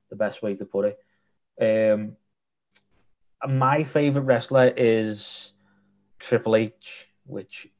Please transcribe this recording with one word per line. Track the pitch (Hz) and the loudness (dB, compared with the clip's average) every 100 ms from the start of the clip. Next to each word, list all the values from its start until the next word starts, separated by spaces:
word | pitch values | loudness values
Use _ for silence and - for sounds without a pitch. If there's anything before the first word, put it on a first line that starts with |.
| - | -14
the | 104 | -4
best | 107 - | -4 -4
way | 107 | -6
to | 98 | -6
put | 101 98 104 | -6 -2 -2
it. | 101 _ _ _ _ _ - 110 110 110 | -4 _ _ _ _ _ -2 0 2 2
Um, | 107 107 - _ _ _ _ _ - _ _ _ _ _ - 139 | 0 -2 -14 _ _ _ _ _ -20 _ _ _ _ _ -12 -4
my | 135 131 147 | 0 2 2
favourite | 147 156 147 139 | 0 0 2 0
wrestler | 135 120 - 135 127 123 | 2 0 2 4 4 4
is | 120 110 110 107 - - - _ _ _ _ _ _ - | 2 2 0 -4 -10 -16 -18 _ _ _ _ _ _ -18
Triple | - 117 - 110 | -4 -2 2 0
H, | 110 - - - - _ - | 0 -8 -20 -20 -20 _ -16
which | 101 95 - - _ | -16 -14 -20 -20 _